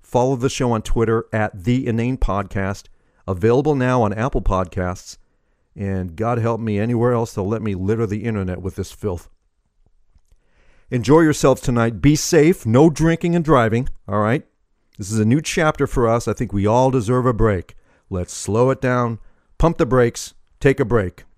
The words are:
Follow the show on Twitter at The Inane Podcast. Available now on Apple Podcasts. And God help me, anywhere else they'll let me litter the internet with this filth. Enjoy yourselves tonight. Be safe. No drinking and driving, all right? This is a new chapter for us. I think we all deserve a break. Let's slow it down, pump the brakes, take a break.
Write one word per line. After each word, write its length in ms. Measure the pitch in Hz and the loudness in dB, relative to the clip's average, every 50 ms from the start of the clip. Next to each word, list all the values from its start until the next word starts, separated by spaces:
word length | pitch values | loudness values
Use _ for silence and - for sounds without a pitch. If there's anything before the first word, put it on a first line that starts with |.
Follow 360 | _ _ - 127 123 131 139 | _ _ -2 0 0 0 0
the 140 | 123 120 135 | 0 -2 -4
show 220 | - - 135 123 117 | -2 -2 -2 0 0
on 100 | 110 110 | -2 -2
Twitter 440 | - - 127 117 110 - - - _ - | -2 0 0 2 0 0 -2 -2 _ -4
at 320 | 110 107 107 - 104 85 | -4 -4 -4 -6 -6 -2
The 220 | 110 120 127 135 | -2 0 0 0
Inane 320 | 123 110 113 113 123 131 127 | -2 -4 -2 -2 -2 -2 -2
Podcast. 720 | - - 95 101 101 92 - 98 98 95 101 - - - - _ _ _ _ _ _ | -2 -2 -2 -4 -6 -6 -6 -6 -4 -4 -6 -8 -12 -20 -20 _ _ _ _ _ _
Available 480 | - 98 90 87 113 120 131 147 151 151 | -8 -6 0 2 2 2 2 2 0 0
now 280 | 135 127 127 127 127 117 | 0 0 0 2 2 0
on 100 | 101 95 | 0 -2
Apple 300 | 110 110 139 - 123 98 | -2 -4 -4 -4 -2 0
Podcasts. 760 | - 104 92 92 85 - 101 90 90 90 - - - - _ _ _ _ _ _ _ _ _ _ _ _ | 0 0 0 -2 -4 -4 -6 -4 -4 -6 -8 -12 -20 -20 _ _ _ _ _ _ _ _ _ _ _ _
And 400 | - 101 98 98 95 90 90 80 | -8 -6 -4 -4 -4 -6 -6 -6
God 220 | 78 110 117 120 117 | -4 -4 -2 -2 0
help 220 | 110 117 117 107 | 0 -2 -2 -2
me, 180 | 113 113 104 101 | -2 -4 -2 -2
anywhere 340 | 104 117 123 110 117 123 123 | -2 -2 0 0 2 2 2
else 200 | 117 117 113 - | 0 -2 -4 -4
they'll 140 | - 98 | -4 -4
let 160 | 95 110 113 107 | -2 -2 -4 -4
me 120 | 110 98 | -4 -4
litter 320 | 90 92 95 110 113 117 | -4 -2 -2 0 0 -2
the 180 | 104 101 107 98 | -4 -4 -4 -4
internet 360 | 117 110 104 95 92 92 - | -4 -4 -4 -4 -4 -6 -6
with 160 | 90 92 - | -8 -10 -8
this 160 | - 95 - - | -8 -10 -10 -10
filth. 380 | - - 104 90 82 - - _ _ _ _ _ _ _ _ _ _ _ _ _ _ _ _ _ _ _ _ _ _ _ _ _ _ _ _ _ _ _ _ | -8 -6 -6 -6 -6 -10 -16 _ _ _ _ _ _ _ _ _ _ _ _ _ _ _ _ _ _ _ _ _ _ _ _ _ _ _ _ _ _ _ _
Enjoy 300 | 127 123 107 101 143 160 | -6 -4 2 6 6 6
yourselves 420 | 170 156 147 - - 143 131 - - | 6 4 2 4 4 2 2 2 0
tonight. 400 | - 123 120 113 117 117 98 - | -2 0 0 0 0 -2 2 2
Be 140 | 143 147 | 2 2
safe. 500 | 139 - - - 165 143 156 190 - - | 2 0 2 4 4 6 4 2 0 0
No 240 | 113 110 127 147 165 | 2 4 6 6 6
drinking 440 | 147 - 156 165 165 160 - 175 170 | 4 2 0 0 0 0 0 0 0
and 100 | 175 165 | 0 2
driving, 440 | 143 156 127 113 110 104 117 135 - - - _ - | 2 4 4 4 2 0 0 -2 -4 -6 -8 _ -4
all 120 | 98 104 | -2 0
right? 240 | 104 107 117 147 - _ _ _ _ _ _ _ _ _ _ - | 0 0 0 -2 -4 _ _ _ _ _ _ _ _ _ _ -14
This 120 | 104 92 | -10 -4
is 80 | 107 110 | -2 0
a 60 | 107 | 2
new 160 | 107 120 151 | 2 2 2
chapter 460 | 156 - - - 165 156 156 - 143 | 0 -2 -2 0 0 0 0 0 -2
for 220 | - - - 123 113 | -2 0 0 2 2
us. 180 | 113 117 - | 2 0 0
I 60 | - 104 | -2 -4
think 200 | - 131 101 - | -4 -4 -4 -2
we 140 | 101 98 | 0 0
all 240 | 104 110 123 131 131 | 2 4 4 2 2
deserve 340 | 127 135 107 98 127 127 117 | 2 0 0 0 0 0 2
a 80 | 127 123 | 0 0
break. 420 | 95 110 110 101 90 82 - - - _ _ _ _ _ _ | 2 2 2 2 0 -4 -10 -20 -20 _ _ _ _ _ _
Let's 240 | 95 90 90 - - | -8 -8 -6 -8 -10
slow 340 | - - - 98 110 123 131 | -12 -6 -2 2 2 2 2
it 140 | 135 131 - | 2 0 -2
down, 380 | 127 123 123 123 117 117 107 - - _ _ _ _ _ | -2 0 0 -2 -2 -6 -8 -12 -20 _ _ _ _ _
pump 220 | _ - 165 170 - | _ 0 0 2 2
the 80 | 165 | 0
brakes, 480 | 120 127 127 123 120 120 - - - _ - _ _ _ _ | 2 2 2 2 2 0 -6 -14 -16 _ -20 _ _ _ _
take 180 | - 135 135 - | 2 2 2 2
a 60 | 135 | 0
break. 400 | 107 120 113 98 90 - - - - _ | 0 0 0 0 -2 -6 -12 -20 -20 _